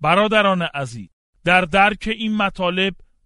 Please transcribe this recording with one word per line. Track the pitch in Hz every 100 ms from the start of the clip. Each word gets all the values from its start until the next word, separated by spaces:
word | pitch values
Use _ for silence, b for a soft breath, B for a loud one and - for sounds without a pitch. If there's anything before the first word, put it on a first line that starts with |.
"برادران | 151 185 214 214 202 180
عزیز، | 165 143 131 117 92 _ _ _
در | 170 185
درک | 175 196 208 202 214 226
این | 220 214
مطالب | 196 - 180 185 196 180 _ _